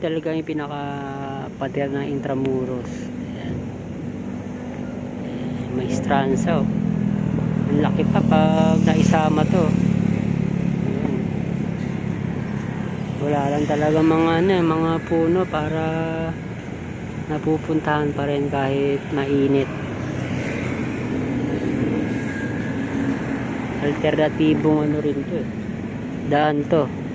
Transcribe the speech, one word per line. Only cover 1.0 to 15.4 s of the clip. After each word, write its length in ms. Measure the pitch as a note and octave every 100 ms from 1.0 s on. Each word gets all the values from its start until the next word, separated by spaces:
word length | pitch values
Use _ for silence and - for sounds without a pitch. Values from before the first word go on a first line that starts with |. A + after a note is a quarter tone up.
| C#3 C#3 C#3 C3+ C#3 - C3+ C#3 C#3
ng 120 | C#3 C#3+
Intramuros. 760 | C#3 C#3 C3+ C3+ C3 B2+ B2 B2 - - - -
Ayan. 260 | - - - - - - - - - - - - - - - - - - - - - - - - B2+
May 100 | B2+
stransa, 640 | D3+ - C#3 C3+ C3+ - E3
oh. 60 | G1+ - - G1+ G1+ G1+ G1+ - - - -
Ang 60 | -
laki 240 | D3 - D3+
pa 100 | - -
pag 520 | D#3+ D#3 D#3+ D#3+ D#3+
naisama 640 | D#3+ D#3+ D#3 E3 D#3 D#3 D3+
to. 160 | F#3 D#3 - - - - - G1+ G1+ G1+ G1+ G1+ - -
Ayan. 240 | - - - - - - - - - - - - - - - - - - - - - - -
Wala 200 | C#3+ D3 C#3
lang 100 | D3 D3
talaga 280 | D3 D3+ D#3
mga, 280 | D#3+ D#3+ E3 E3
ano, 60 | F#3+
eh, 160 | F#3 E3
mga 260 | D#3+ E3 E3 D#3
puno 340 | E3 E3 F3+